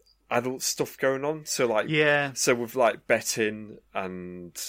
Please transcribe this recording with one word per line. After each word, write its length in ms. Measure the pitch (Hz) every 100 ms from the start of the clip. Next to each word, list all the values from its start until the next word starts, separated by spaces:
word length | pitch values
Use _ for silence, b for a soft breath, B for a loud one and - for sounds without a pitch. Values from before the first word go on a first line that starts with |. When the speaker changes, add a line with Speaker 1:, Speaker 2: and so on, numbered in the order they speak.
| _ _ -
Speaker 1:
adult 320 | 120 127 131
stuff 340 | - - 143 -
going 260 | 135 135
on. 200 | 143 156
So, 220 | 151 - 123
like, 220 | 107 101
Speaker 2:
Yeah. 440 | 156 151 143 143
Speaker 1:
so 200 | 120 -
with, 200 | 120 117
like, 320 | 131 117 - -
betting 720 | 113 - - 107 107 104 - _
and, 680 | 107 95 92 90 90 87 -